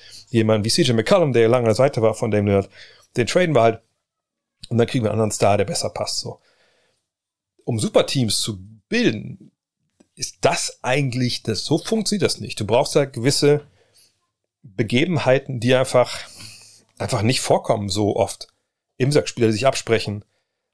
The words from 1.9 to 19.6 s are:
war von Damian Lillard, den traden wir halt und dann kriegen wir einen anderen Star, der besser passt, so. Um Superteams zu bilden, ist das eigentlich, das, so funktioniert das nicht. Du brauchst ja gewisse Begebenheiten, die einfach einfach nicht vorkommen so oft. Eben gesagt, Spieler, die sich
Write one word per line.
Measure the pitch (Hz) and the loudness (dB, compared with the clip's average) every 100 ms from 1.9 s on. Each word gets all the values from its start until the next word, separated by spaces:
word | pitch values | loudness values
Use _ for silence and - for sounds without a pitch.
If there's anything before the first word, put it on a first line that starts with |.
| 127 | 2
war | 110 110 | 0 0
von | 117 | -2
Damian | 104 101 | 0 2
Lillard, | 98 95 - - _ _ - | 2 0 -8 -20 _ _ -4
den | 110 | 0
traden | 180 175 | 2 2
wir | 135 | 4
halt | 113 110 _ _ _ _ _ _ _ _ - | 4 2 _ _ _ _ _ _ _ _ -4
und | 117 | 0
dann | 117 | 0
kriegen | 135 107 | 0 -2
wir | |
einen | 107 | 0
anderen | 107 | -2
Star, | - 104 101 | 0 2 2
der | 92 | 0
besser | - 98 | -4 -6
passt, | - - - | -6 -8 -8
so. | - - _ _ _ _ _ _ _ _ _ _ _ _ | -10 -12 _ _ _ _ _ _ _ _ _ _ _ _
Um | - 113 | -6 -4
Superteams | 175 220 - 139 113 - | 0 2 2 0 0 -2
zu | - 98 98 110 - | -4 -8 -12 -20 -6
bilden, | 226 214 107 - - - _ _ _ _ _ _ - | 0 0 -2 -8 -16 -20 _ _ _ _ _ _ -14
ist | 131 - | -14 -2
das | 139 - - - | 0 0 -6 -8
eigentlich, | - 139 139 120 123 - | -4 -2 -2 -2 -4 -4
das, | - 104 | -6 -6
so | - 160 | -2 -2
funktioniert | - 220 196 208 | -2 -4 -2 0
das | - - | -2 -2
nicht. | 104 - | -10 -8
Du | 101 | 0
brauchst | 117 147 156 | 0 2 0
ja | 135 | 0
gewisse | 120 123 143 147 147 - _ _ _ _ _ _ _ _ _ | -2 -2 2 2 2 -2 _ _ _ _ _ _ _ _ _
Begebenheiten, | 123 95 107 120 165 160 - 135 - 127 | -12 -6 -2 0 0 0 2 0 0 -4
die | 120 127 | 0 0
einfach | 127 127 120 - - - - - - - _ - | 2 2 2 -2 -14 -18 -20 -20 -20 -20 _ -10
einfach | 98 107 | -6 0
nicht | 110 123 | 0 0
vorkommen | - 170 - 113 101 | 2 0 0 -2 -2
so | 98 101 - | -2 0 0
oft. | - - - _ _ _ _ - | -2 -4 -18 _ _ _ _ -4
Eben | 131 | 0
gesagt, | 147 - | 0 0
Spieler, | - 113 | 0 0
die | |
sich | 107 | 2